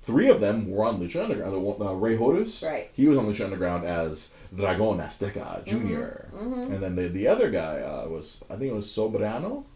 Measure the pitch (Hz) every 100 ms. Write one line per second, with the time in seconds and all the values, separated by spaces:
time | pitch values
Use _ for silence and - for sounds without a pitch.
0 | - 120 262 160 101 110 92 95 113 104
1 | 87 165 220 170 95 95 98 - 101 92
2 | 113 113 120 175 226 - 160 151 - -
3 | 143 139 107 104 98 95 87 87 85 85
4 | 82 78 - - - 92 98 92 110 90
5 | 78 - 98 - - 85 - 113 113 78
6 | - - - 190 226 254 254 139 95 90
7 | 90 90 113 214 220 95 80 73 62 71
8 | 78 80 - - - 95 135 110 101 -
9 | 110 107 107 117 185 277 269